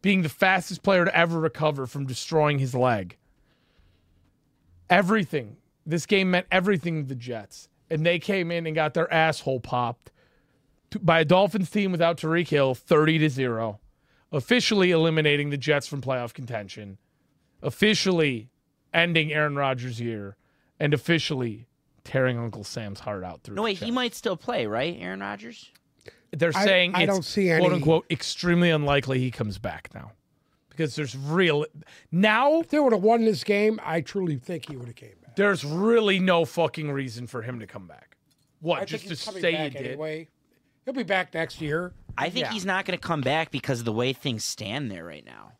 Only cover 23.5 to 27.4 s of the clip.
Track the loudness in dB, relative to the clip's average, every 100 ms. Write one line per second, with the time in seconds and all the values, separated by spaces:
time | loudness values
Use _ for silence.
23.5 | -4 -4 -4 -4 -2 -4 -4 -4 -4 -4
24.5 | -4 -2 -2 -4 -6 -10 -8 -8 -10 -14
25.5 | -20 -20 _ _ _ -20 _ _ -2 0
26.5 | 2 4 4 4 2 0 -2 -2 0